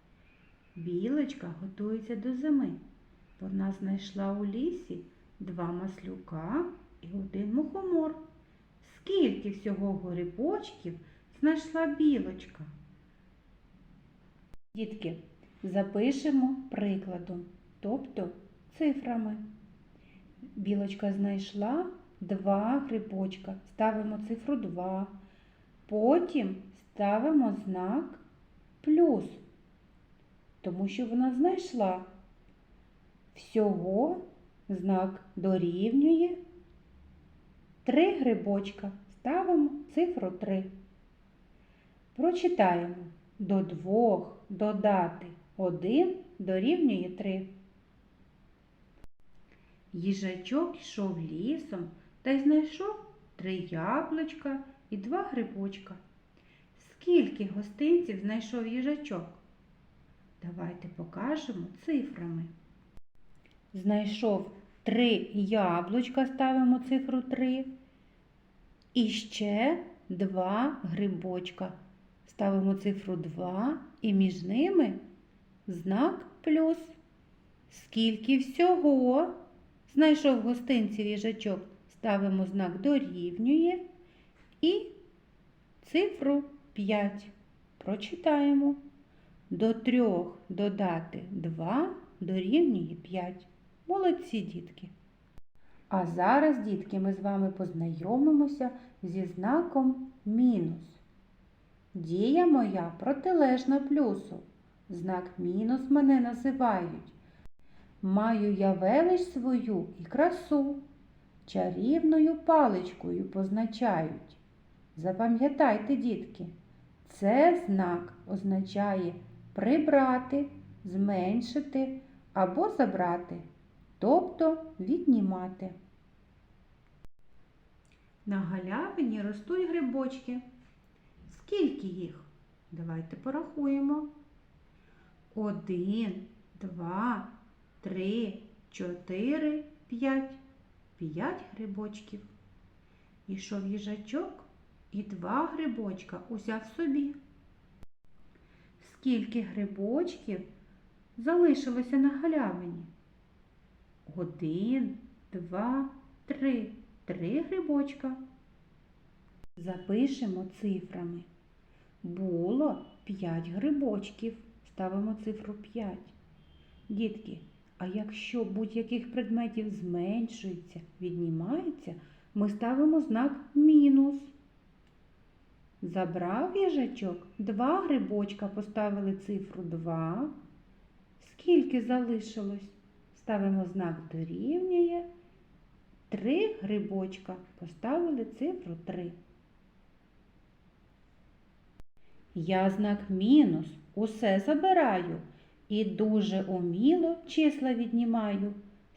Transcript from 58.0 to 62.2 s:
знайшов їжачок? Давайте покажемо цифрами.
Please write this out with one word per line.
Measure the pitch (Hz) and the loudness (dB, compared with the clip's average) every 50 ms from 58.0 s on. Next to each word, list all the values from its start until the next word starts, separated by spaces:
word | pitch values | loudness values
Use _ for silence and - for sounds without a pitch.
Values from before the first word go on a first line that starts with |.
| - 240 202 190 | 4 0 -4 -4
знайшов | 202 202 220 226 220 - 254 240 226 | -4 -4 -4 -4 -4 -6 -6 -6 -4
їжачок? | 226 233 254 254 285 294 294 294 - 208 170 165 165 - - - - - _ _ _ - _ _ - - - - - - - - - - _ | -4 -4 -2 -2 -2 -2 -4 -4 -6 -8 -8 -8 -10 -16 -20 -20 -20 -20 _ _ _ -20 _ _ -20 -20 -20 -20 -20 -20 -20 -20 -20 -20 _
Давайте | - 170 175 180 170 175 175 - - 170 | -14 -12 -10 -8 -8 -10 -10 -10 -14 -14
покажемо | - - 165 - - 185 208 269 311 302 - - 208 175 170 - - - - | -12 -12 -12 -12 -10 -6 -4 -4 -4 -4 -4 -6 -8 -8 -10 -12 -14 -10 -4
цифрами. | 330 311 262 - - - 175 | -2 -2 -2 -2 -4 -8 -10